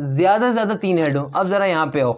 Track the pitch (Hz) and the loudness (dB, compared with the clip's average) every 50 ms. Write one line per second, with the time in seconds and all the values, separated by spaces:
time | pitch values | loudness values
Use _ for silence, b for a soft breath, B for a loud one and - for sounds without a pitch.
0 | 143 139 135 143 180 190 208 220 247 247 226 226 214 202 220 190 202 190 180 165 | -6 -4 0 2 4 4 4 4 2 2 0 0 0 -2 -2 -2 -2 0 0 2
1 | 160 147 135 143 143 143 147 180 190 180 202 196 196 190 170 156 156 143 135 143 | 2 0 0 -2 -4 -4 -4 -4 -2 0 0 0 0 0 0 0 -2 -2 -2 0
2 | 131 123 117 | 0 0 -2